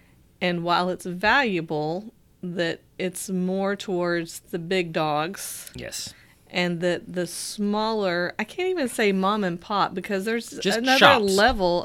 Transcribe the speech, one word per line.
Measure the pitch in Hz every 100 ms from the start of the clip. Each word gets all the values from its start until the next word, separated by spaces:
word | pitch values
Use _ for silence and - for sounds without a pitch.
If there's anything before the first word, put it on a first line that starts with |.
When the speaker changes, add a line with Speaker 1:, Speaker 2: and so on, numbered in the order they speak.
| _ _ _ -
Speaker 1:
and | 180 175
while | 170 175 180
it's | 180
valuable, | 185 180 208 262 247 180 165 151 151 175 220 - _ _
that | 180 175 165 - _ -
it's | 180 180 -
more | 185 180 190 196 196
towards | - 180 175 175 165 -
the | - 175
big | 165 190 170
dogs. | 165 156 147 165 190 - - -
Speaker 2:
Yes. | 123 117 - - - - _ _
Speaker 1:
And | 185 175 170
that | 180 175 -
the | 175 170
smaller, | - - - 208 214 220 220 190 175 175 -
I |
can't | 220 - 370
even | 359 254
say | - 208
mom | 190 190 214
and | 185 170
pop, | - 202 165
because | 190 180 196
there's | 208 233 -
Speaker 2:
Just | - 185 220
Speaker 1:
another | 262 262
Speaker 2:
shops. | 185 240
Speaker 1:
level | 202 190 226 226 180 175